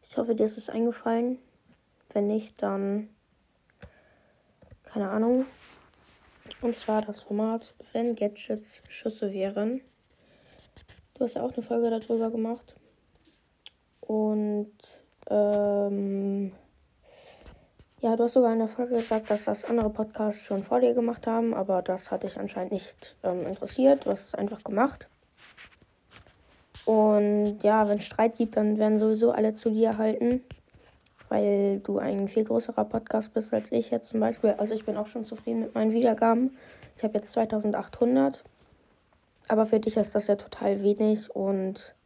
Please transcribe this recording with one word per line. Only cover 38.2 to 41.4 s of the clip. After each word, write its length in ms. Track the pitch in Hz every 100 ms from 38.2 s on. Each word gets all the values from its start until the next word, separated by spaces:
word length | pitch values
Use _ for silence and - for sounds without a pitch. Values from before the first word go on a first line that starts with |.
| 269 269 - _ _ _ _ _ _ _ _ _ -
Aber 180 | 220 214
für 140 | 220
dich 180 | 220 220
ist 160 | 208
das 140 | 208 202
ja 80 | 202
total 460 | - - 202 196
wenig 460 | 202 208 214 214 214
und 580 | -